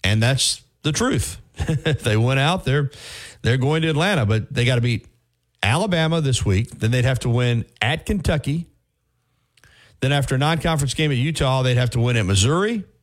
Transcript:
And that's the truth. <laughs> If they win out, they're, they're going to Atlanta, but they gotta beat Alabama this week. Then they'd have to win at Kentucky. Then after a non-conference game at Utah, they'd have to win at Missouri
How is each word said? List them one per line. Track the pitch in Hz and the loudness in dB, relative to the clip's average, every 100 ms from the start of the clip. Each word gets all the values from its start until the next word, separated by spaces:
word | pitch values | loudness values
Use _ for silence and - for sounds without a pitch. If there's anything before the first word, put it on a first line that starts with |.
And | 95 110 | 0 2
that's | 117 135 - - _ _ | 2 2 -2 -4 _ _
the | - | -4
truth. | 151 247 190 - - - | -2 0 0 -4 -10 -20
<laughs> | - | -8
If | - 156 165 131 | -4 -2 -2 -2
they | - 110 | 0 0
win | 117 135 | 2 2
out, | 143 185 139 | 2 0 0
they're, | 139 139 - - - - - | 0 -2 -6 -18 -16 -18 -6
they're | 113 127 | 0 0
going | 131 156 | 2 0
to | 160 | 0
Atlanta, | 151 185 185 104 | 0 2 2 2
but | 110 - | 0 -2
they | - 123 | 0 2
gotta | 123 | 2
beat | 120 113 - _ _ _ _ _ | 0 -2 -6 _ _ _ _ _
Alabama | 98 139 208 175 160 165 | 0 2 2 2 2 0
this | 143 117 | 0 0
week. | - 95 120 | 2 0 0
Then | - 113 | -2 0
they'd | 127 127 | 2 0
have | 127 | 0
to | 127 | 0
win | 120 123 117 - _ | 0 2 0 -4 _
at | 110 160 - | -2 -2 -2
Kentucky. | 208 156 160 143 156 170 _ _ _ _ _ _ _ _ _ - _ _ _ | -2 0 -2 -2 -4 -6 _ _ _ _ _ _ _ _ _ -20 _ _ _
Then | 131 | 0
after | 143 131 131 | 0 0 0
a | |
non-conference | 147 165 170 160 139 - | 2 0 0 0 -2 0
game | 151 | 0
at | 131 | 0
Utah, | 139 156 139 131 | -2 0 0 0
they'd | 127 123 | 2 2
have | 123 | 0
to | 117 | 0
win | 120 120 | 0 0
at | 92 | 2
Missouri | 98 110 165 208 233 185 _ | 2 2 2 0 -2 -8 _